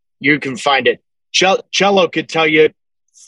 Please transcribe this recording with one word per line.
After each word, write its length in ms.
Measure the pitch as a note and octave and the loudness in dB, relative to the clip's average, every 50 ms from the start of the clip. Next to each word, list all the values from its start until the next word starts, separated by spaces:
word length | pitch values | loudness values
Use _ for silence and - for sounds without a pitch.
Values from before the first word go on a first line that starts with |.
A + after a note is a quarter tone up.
| _ _ _ _ | _ _ _ _
you 180 | C3+ C#3 D3+ C#3+ | -2 -2 -2 -2
can 160 | - C#3 C3 | -4 -8 -10
find 320 | G#2+ - D3 C#3 C3+ B2 A#2+ | -6 -2 -2 0 2 0 0
it. 140 | A2 - _ _ _ _ _ _ - | -2 -2 _ _ _ _ _ _ -4
Chel-, 320 | - F3 F#3 G3 - - _ | 0 0 0 0 -2 -4 _
Cello 360 | - - F#3+ G3+ G3+ G3 F3+ D#3+ | -4 -2 0 2 2 2 0 0
could 220 | - D#3+ D3+ - | -2 -6 -8 -4
tell 180 | - E3 D#3+ D#3 | -4 -2 0 2
you 220 | D#3 D#3 D#3 D3+ - _ _ _ _ _ _ _ _ _ - | 2 4 2 2 0 _ _ _ _ _ _ _ _ _ -12